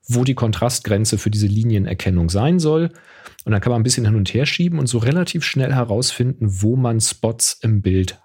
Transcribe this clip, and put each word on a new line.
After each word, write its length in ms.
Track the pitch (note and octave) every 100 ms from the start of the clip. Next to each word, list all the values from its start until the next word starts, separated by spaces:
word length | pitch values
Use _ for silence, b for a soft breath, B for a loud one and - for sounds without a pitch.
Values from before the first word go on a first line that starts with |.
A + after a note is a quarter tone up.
| -
wo 160 | A#2+
die 120 | B2+
Kontrastgrenze 800 | C3 A#2 - A#2+ - - G2+ A2 G#2+
für 140 | -
diese 160 | G#2 G#2
Linienerkennung 800 | G#2 A#2 G#2+ F#2 F2+ F#2 F2+ E2
sein 300 | G2 C3+ F3+
soll. 320 | D#3 D#3 E3 B B B B B
Und 80 | -
dann 80 | G#2
kann 100 | A#2+
man 80 | A#2+
ein 40 |
bisschen 200 | A2+ B2+
hin 100 | A2
und 160 | A2 F#2+
her 120 | A#2
schieben 320 | C#3+ - F3 D#3+
und 100 | C3
so 120 | A#2+
relativ 440 | A2+ E3+ F3 E3+
schnell 280 | - C3+ C3
herausfinden, 880 | C3+ A#2 G#2 C3 - B2 B2 G#2+ F#2+
wo 140 | G#2
man 240 | B2+ B2 A#2
Spots 580 | - - A2 A#2 - -
im 200 | A#2+ G#2+
Bild 380 | F#2+ F#2+ F#2 -